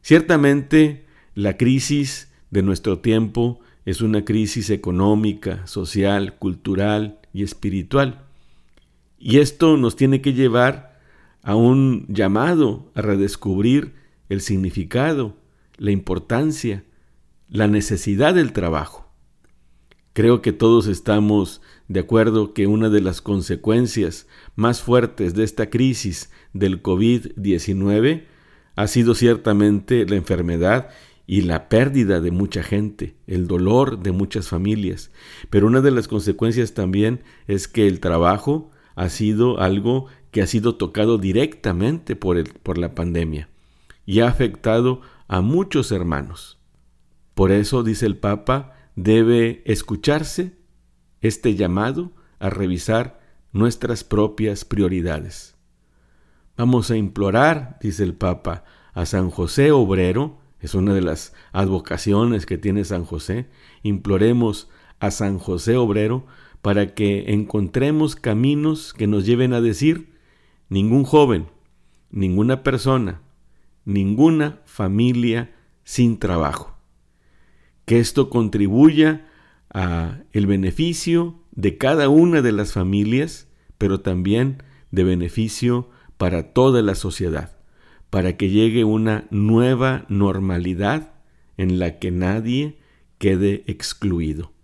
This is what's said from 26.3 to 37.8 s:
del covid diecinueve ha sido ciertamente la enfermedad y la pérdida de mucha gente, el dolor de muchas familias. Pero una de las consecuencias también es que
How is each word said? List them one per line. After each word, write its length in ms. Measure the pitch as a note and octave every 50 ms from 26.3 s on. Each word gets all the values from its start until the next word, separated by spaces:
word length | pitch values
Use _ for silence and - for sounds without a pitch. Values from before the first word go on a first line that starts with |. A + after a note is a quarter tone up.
| - - _ - -
del 280 | G2 G2+ F#2+ F#2+ E2+
covid 460 | - G2 F#2 F#2 G#2+ A#2 B2 A#2 - - -
diecinueve 920 | - F#2+ G2 F#2 E2+ - G#2+ F#2+ F#2+ G2 G2 G2+ G#2+ A#2 C#3+ D#3+ D#3+ - - _ _ _ _ _ _ _ _ _
ha 120 | - -
sido 280 | G2+ - B2 A#2 A#2 A2+
ciertamente 880 | G#2+ A#2+ A#2 A#2 - - A2+ G#2 G2+ G#2 G#2 G#2 G2 - - B2+ A#2+ G#2
la 120 | F2 G#2
enfermedad 720 | G2 E2+ - F#2+ F2 F2 E2+ E2+ E2 E2+ F#2 A2 C3 C3 - - - - _ _ _ _
y 160 | - F#2 G2+
la 280 | F#2 F2 D#2+ D#2 - -
pérdida 500 | A#2 A2+ B2+ C#3 C3+ C3+ A2+ G2 F#2+ E2+
de 120 | E2 F2
mucha 300 | F2 F2+ G2+ G2 - G2
gente, 540 | F2 - G#2 G2+ G#2+ G#2 G2+ - - E2 - _ -
el 220 | - F2+ F2+ F2+
dolor 560 | E2+ F#2+ F2+ F2+ G2 A2+ B2+ C#3 C3+ B2 G2 F2+
de 80 | F#2+
muchas 380 | F2+ F#2+ G2+ G2 - A2 F#2 -
familias. 600 | - E2+ F#2 G#2 G#2+ G#2+ G2+ F2+ F#2 - - - - - - - - - - -
Pero 180 | - G2+ G2+
una 120 | A2+ A#2+ C3
de 120 | C3 C#3+
las 180 | C3 A#2 G#2 -
consecuencias 640 | A2 G#2 - G#2 F#2 - A2+ A2+ A2 B2 A#2 A2 -
también 500 | - G2 F2+ F#2 G2+ G#2+ A2 B2+ B2+ - - - - -
es 220 | - G2+ F#2+ - -
que 180 | - A2+